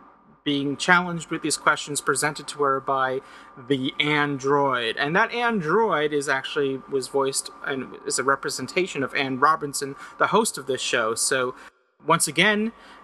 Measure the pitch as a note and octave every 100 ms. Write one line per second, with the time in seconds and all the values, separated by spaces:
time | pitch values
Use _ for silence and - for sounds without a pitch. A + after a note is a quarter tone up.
0 | - - _ _ - C#3+ C#3+ C3+ - F3+
1 | F3+ E3+ - D#3+ D#3 - E3 C#3+ - C#3+
2 | - C3+ D3 D3 C#3+ D3 C#3+ C3+ C3 C3+
3 | C3 C3 - - - - B2 C#3 C3+ -
4 | D3+ D3+ C#3+ C#3 C3+ C#3+ C#3 B2 A2+ -
5 | C#3+ F3+ G#3+ A#3 A#3+ A3 D#3 G3 A3 D#3
6 | D3+ D3 C#3+ C3+ - D3+ C#3 C3 - C3+
7 | B2+ C#3 C3+ C3+ - - - C3+ A2+ G2+
8 | - C#3+ C3 C#3 D3+ - C3 F#3 F#3 D3+
9 | B2+ - C#3 B2+ D3 D#3 D3 C3+ C#3 -
10 | - - D3 F#3+ A#3 - C3+ B2+ - B2+
11 | A2 A2+ - C3+ B2+ - - - _ _
12 | C#3+ E3+ - C#3+ G3+ G#3 A3 - - -